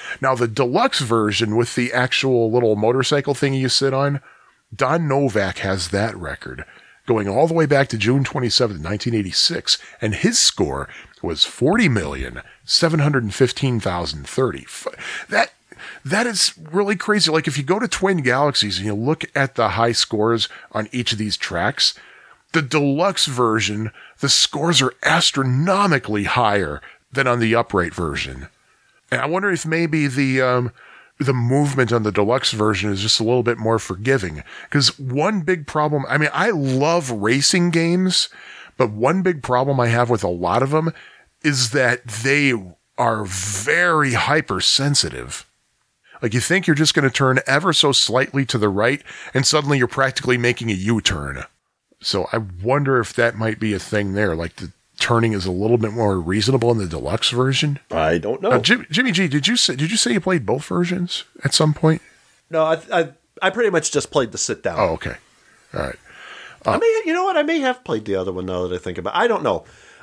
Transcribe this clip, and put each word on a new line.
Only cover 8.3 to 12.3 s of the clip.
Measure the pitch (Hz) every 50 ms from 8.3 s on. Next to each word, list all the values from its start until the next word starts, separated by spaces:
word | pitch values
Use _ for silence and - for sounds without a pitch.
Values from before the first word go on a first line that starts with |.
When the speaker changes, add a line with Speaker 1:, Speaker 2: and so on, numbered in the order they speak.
| - 151 123 117 - - 127 113 101 78
Speaker 1:
nineteen | 73 82 104 104 - 123 117
eighty-six, | 110 101 92 - - - - 170 - - - - - - - - -
and | - 110 104
his | - - 202 240 240
score | - - - - 101 73 67 69 69 - - - - - _ _
was | - 87 82 80 -
forty | - - - 120 143 190 233 233 170
million | 123 104 82 71 71 67 65 64